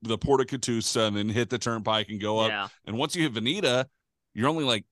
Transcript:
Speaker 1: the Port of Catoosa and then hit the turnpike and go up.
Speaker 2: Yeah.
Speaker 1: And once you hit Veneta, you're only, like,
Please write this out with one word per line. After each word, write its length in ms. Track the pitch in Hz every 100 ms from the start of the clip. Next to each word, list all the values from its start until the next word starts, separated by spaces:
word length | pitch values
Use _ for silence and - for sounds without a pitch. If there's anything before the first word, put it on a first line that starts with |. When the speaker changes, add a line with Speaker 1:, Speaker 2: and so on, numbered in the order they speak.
Speaker 1:
the 160 | 113 110
Port 240 | - 135
of 60 | 123
Catoosa 600 | 131 - 117 - 123 110
and 80 | 104
then 140 | 107
hit 200 | 107 113
the 80 | 120
turnpike 520 | 120 113 107 110 104
and 100 | 104
go 200 | 107 110
up. 100 | 110
Speaker 2:
Yeah. 180 | 107 98 - -
Speaker 1:
And 120 | 110
once 180 | 151 180
you 80 |
hit 100 | 156
Veneta, 520 | 110 113 190 165 123 131 _ _ _ _
you're 140 | - 131
only, 160 | 160
like, 220 | 135 110 -